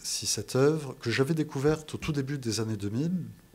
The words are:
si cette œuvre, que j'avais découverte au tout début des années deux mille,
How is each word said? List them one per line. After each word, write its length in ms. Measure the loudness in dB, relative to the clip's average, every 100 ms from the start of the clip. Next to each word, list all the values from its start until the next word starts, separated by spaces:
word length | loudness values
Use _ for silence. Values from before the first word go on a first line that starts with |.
si 240 | -6 -4 -2
cette 300 | -4 0 4
œuvre, 400 | 6 4 -2 -6
que 100 | 0
j'avais 240 | 2 2
découverte 600 | 2 0 2 2 2 -2
au 40 | -6
tout 140 | -2
début 260 | -2 -2 -2
des 200 | -2 -2
années 180 | -2 -2
deux 140 | -2
mille, 320 | -2 -2 -2 -6 -14 -20